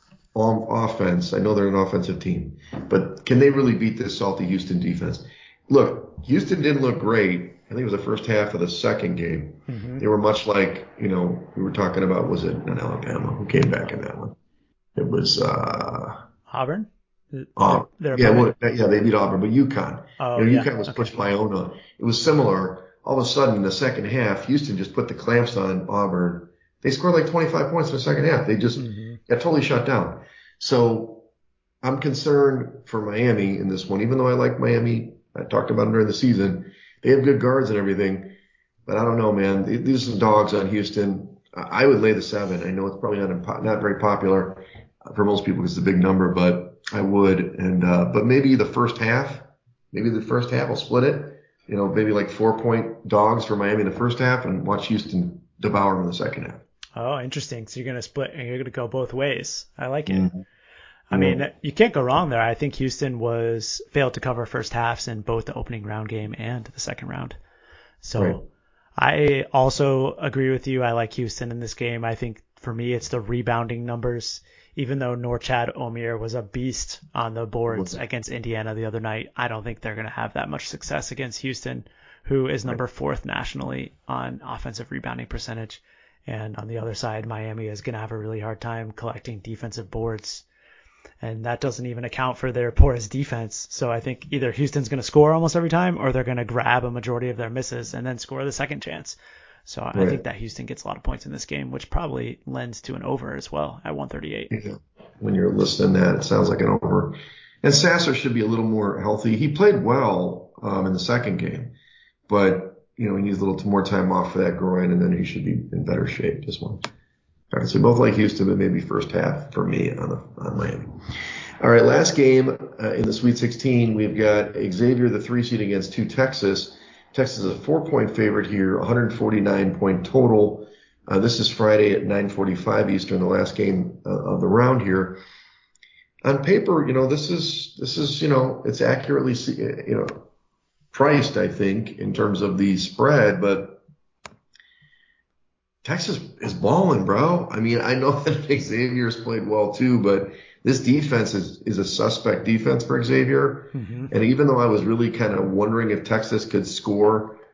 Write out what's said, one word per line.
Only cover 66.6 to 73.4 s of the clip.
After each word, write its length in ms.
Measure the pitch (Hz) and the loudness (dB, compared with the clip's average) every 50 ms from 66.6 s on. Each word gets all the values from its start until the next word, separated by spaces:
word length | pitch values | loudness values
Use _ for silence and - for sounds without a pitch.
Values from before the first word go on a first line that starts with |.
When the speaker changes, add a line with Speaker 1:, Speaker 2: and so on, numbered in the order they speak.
| 110 | -10
Speaker 2:
the 160 | - - - | -12 -14 -12
second 280 | - - - - - 90 | -10 -10 -10 -10 -10 -10
round. 280 | 90 87 82 - - - - _ _ _ _ _ - - - _ _ _ | -10 -10 -10 -12 -12 -16 -20 _ _ _ _ _ -20 -20 -20 _ _ _
So 220 | - - - 113 98 | -12 -6 -4 -2 0
Speaker 1:
Right. 140 | 90 - - - - - _ _ _ _ _ _ _ _ - | 0 -2 -4 -8 -14 -20 _ _ _ _ _ _ _ _ 0
Speaker 2:
I 460 | - 131 143 151 147 143 139 135 - - - | 0 2 2 4 4 2 2 2 0 0 2
also 640 | 135 131 135 131 - 143 139 135 131 131 135 - | 2 4 4 2 2 2 2 2 2 0 -2 -2
agree 360 | - - 143 117 135 135 131 | -4 -6 -6 -2 0 0 0
with 160 | 131 123 - | 0 -2 -2
you. 160 | 135 131 127 123 | -2 -2 0 0
I 100 | 120 117 | 0 0
like 200 | 117 117 113 - | 0 -2 -2 -4
Houston 360 | - 123 110 - - 127 117 117 | -6 -6 -6 -6 -8 -10 -10 -8
in 80 | 120 | -8
this 140 | 120 113 - | -10 -10 -8
game. 300 | - 123 120 117 117 117 | -8 -6 -6 -6 -4 -4
I 100 | 113 117 | -6 -6
think 260 | - - 117 110 - _ _ _ | -6 -6 -8 -10 -12 _ _ _
for 160 | _ - 127 117 | _ -10 -8 -8
me, 180 | 113 120 123 123 | -6 -4 -4 -4
it's 160 | 117 - - | -4 -4 -6
the 120 | - 123 | -6 -6
rebounding 640 | 107 101 120 120 | -4 -4 -4 -4